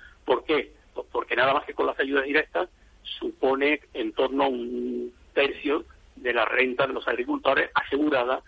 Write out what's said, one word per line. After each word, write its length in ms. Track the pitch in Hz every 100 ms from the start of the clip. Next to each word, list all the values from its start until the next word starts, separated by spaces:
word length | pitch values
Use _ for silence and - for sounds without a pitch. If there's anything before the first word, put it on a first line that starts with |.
| - - -
¿Por 180 | 123
qué? 300 | - 147 - - _
Pues 140 | - -
porque 260 | 120 - 120
nada 180 | 131
más 100 | 135
que 100 | -
con 120 | - 139
las 120 | -
ayudas 280 | 139 139 135
directas 420 | 147 151 170 180 _ - -
supone 760 | - - - - 135 135 143 151 -
en 180 | 151 -
torno 320 | - 131 139
a 40 | 139
un 680 | 123 120 123 123 120 120 - -
tercio 520 | - 139 - 147 156 - - - -
de 160 | 127
la 100 | 117
renta 420 | 110 123 127 127 135
de 60 |
los 160 | 123 131
agricultores 640 | 120 123 143 135 135 131
asegurada 680 | 139 - 139 151 135 123 135